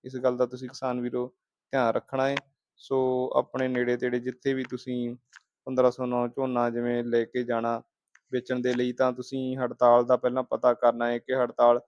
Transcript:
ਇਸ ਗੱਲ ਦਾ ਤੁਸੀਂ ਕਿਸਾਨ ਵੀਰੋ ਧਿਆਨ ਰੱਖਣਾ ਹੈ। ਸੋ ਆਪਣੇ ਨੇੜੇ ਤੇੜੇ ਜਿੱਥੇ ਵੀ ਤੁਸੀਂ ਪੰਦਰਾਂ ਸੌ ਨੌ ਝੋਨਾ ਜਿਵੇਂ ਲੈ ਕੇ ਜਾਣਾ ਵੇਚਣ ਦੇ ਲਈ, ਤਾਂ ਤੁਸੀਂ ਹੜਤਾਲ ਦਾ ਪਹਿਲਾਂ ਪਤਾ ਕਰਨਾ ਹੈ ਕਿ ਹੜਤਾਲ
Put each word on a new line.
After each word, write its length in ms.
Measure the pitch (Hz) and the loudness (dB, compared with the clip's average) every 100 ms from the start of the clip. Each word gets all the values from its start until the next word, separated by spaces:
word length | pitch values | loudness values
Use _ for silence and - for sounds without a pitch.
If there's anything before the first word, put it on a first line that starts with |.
| 131 | -10
ਇਸ 120 | 127 | -2
ਗੱਲ 200 | 127 123 | 0 2
ਦਾ 80 | 123 | -2
ਤੁਸੀਂ 240 | 123 127 | -2 -14
ਕਿਸਾਨ 320 | - 131 123 | -8 -6 -4
ਵੀਰੋ 260 | 120 123 123 _ _ _ _ | -4 -4 -6 _ _ _ _
ਧਿਆਨ 220 | 135 120 | 0 0
ਰੱਖਣਾ 360 | 117 _ 131 135 | 0 _ -2 -2
ਹੈ। 60 | 143 _ _ _ _ | -2 _ _ _ _
ਸੋ 540 | - 135 131 127 127 131 | -4 0 0 0 0 0
ਆਪਣੇ 320 | 127 131 131 | -2 -2 -2
ਨੇੜੇ 300 | 127 123 123 | 0 0 0
ਤੇੜੇ 220 | 123 123 | 0 -2
ਜਿੱਥੇ 340 | 123 123 139 | -6 -6 -4
ਵੀ 100 | 131 | -4
ਤੁਸੀਂ 520 | 127 123 - 123 120 123 _ - _ _ - | -4 -10 -8 -6 -6 -8 _ -20 _ _ -6
ਪੰਦਰਾਂ 260 | 131 127 | 2 2
ਸੌ 140 | 123 127 | 2 -4
ਨੌ 220 | 123 120 | -2 -4
ਝੋਨਾ 420 | 120 131 123 120 | -4 -4 0 -2
ਜਿਵੇਂ 340 | 117 120 120 | -2 -2 -2
ਲੈ 200 | 120 117 | 0 0
ਕੇ 200 | 117 127 | 0 -4
ਜਾਣਾ 380 | 123 117 117 117 - _ _ _ _ | -2 -2 -2 -4 -8 _ _ _ _
ਵੇਚਣ 280 | 127 123 127 | -6 -4 -2
ਦੇ 140 | 123 | 0
ਲਈ, 200 | 123 123 | 0 -2
ਤਾਂ 200 | 123 127 | 0 0
ਤੁਸੀਂ 440 | 123 123 135 131 131 | 0 -8 -6 -6 -4
ਹੜਤਾਲ 480 | 123 120 120 120 120 | -6 2 6 6 6
ਦਾ 120 | 127 | 2
ਪਹਿਲਾਂ 260 | 127 127 | 2 -2
ਪਤਾ 300 | 127 123 127 | -4 2 2
ਕਰਨਾ 340 | 120 120 117 120 | 4 2 2 -2
ਹੈ 100 | 120 | -2
ਕਿ 180 | - 131 | -2 -2
ਹੜਤਾਲ 440 | 123 - 120 120 | -2 4 6 6